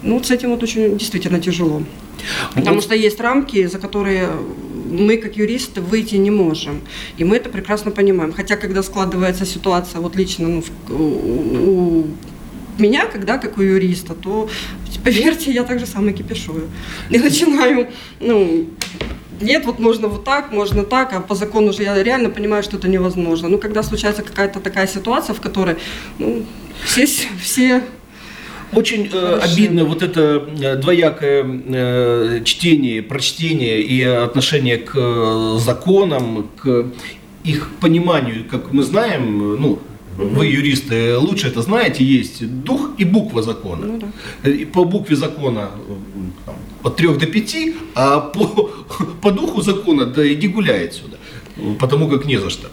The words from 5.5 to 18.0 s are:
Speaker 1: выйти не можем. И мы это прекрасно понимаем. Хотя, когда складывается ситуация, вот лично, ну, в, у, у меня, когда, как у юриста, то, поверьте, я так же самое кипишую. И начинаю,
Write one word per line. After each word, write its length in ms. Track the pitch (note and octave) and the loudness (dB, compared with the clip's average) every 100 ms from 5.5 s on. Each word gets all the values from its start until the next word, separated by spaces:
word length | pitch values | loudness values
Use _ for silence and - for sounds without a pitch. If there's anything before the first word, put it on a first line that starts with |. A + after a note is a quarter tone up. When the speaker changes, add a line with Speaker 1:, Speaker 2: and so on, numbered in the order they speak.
| B3 - - | 0 -4 -6
Speaker 1:
выйти 340 | F3 A3 G#3 G#3 | -2 -2 0 2
не 160 | G3 | 4
можем. 500 | G#3 E3+ D3+ - C#3+ - - - - | 4 2 0 -4 -8 -10 -14 -14 -2
И 60 | |
мы 140 | E3 A3+ | 2 2
это 120 | A#3+ | 0
прекрасно 420 | F#3+ F#3 G#3 G#3+ | -10 -4 -4 -2
понимаем. 420 | G3+ G3 F#3 D#3+ | 2 4 4 0
Хотя, 220 | E3 G3 G#3 | -4 -4 -2
когда 260 | F#3+ F#3+ | -2 -2
складывается 600 | F#3+ G3+ F#3 F3+ F#3 F3+ F#3+ | -2 -2 -2 0 0 0 -4
ситуация, 560 | - G3 F3+ F3 E3 | -4 0 0 0 -6
вот 140 | E3+ F#3+ | -4 -2
лично, 320 | F#3 - E3 | -2 0 -2
ну, 140 | E3+ | -2
в, 320 | D#3+ - - | -4 -12 -8
у, 1120 | C#3 D#3 C3 F2+ A#2+ C3+ B2 F3+ F#3 F3 E3 D3+ D#3 - - - - - - | -2 0 0 -2 -2 0 2 4 4 4 2 0 -6 -14 -16 -16 -14 -14 2
у 40 | |
меня, 240 | G#3 C4+ A4 | 4 4 0
когда, 320 | A3 G3 C4 | -2 -2 -2
как 200 | A3+ - | -2 0
у 40 | |
юриста, 520 | G3 F#3+ F#3 F3+ - | 4 4 2 0 -4
то, 360 | E3 F#3+ G#3+ A3 - - - - - | -10 -4 -2 -2 -6 -10 -10 -10 -2
поверьте, 480 | B3 G#3 D4 D#4+ - | 2 4 4 2 0
я 120 | B3 | 0
так 160 | B3 B3 | 0 -2
же 60 | A#3 | -4
самое 280 | - G#3 | 0 0
кипишую. 540 | F#3 - - - D#3+ D#3+ - - - - | 0 -6 -8 -6 -6 -8 -10 -12 -10 2
И 80 | A#3+ | 4
начинаю, 680 | C#4+ - E4 C#4 B3 B3+ A#3+ - | 4 4 4 4 4 4 0 -4